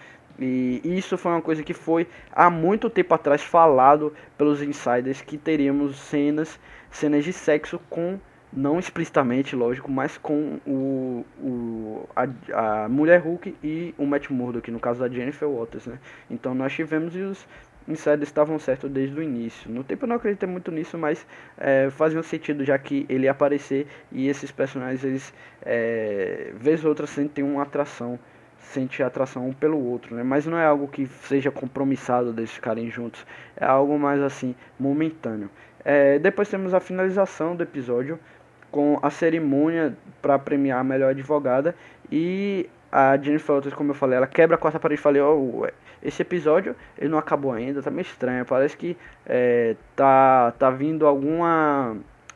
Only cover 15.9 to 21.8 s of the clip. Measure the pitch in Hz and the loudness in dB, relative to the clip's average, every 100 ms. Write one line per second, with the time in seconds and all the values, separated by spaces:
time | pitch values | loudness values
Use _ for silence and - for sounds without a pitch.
15.9 | 131 - - - 120 131 127 135 - 160 | -16 -18 -20 -14 -8 -6 -2 -4 -4 -2
16.9 | 156 170 180 196 190 - - - - - | -2 -4 -6 -8 -8 -14 -20 -20 -20 -10
17.9 | 156 151 151 143 - 151 156 - 131 139 | -4 0 0 0 0 0 0 -2 -4 -4
18.9 | 135 135 143 160 120 117 - - 117 135 | -4 -4 -4 -6 -6 -6 -10 -10 -10 -8
19.9 | 190 233 240 214 202 185 180 180 160 175 | -6 -4 -2 -2 -4 -4 -6 -6 -8 -8
20.9 | 170 156 156 - - - - 139 135 | -4 -2 -2 -8 -20 -20 -4 2 4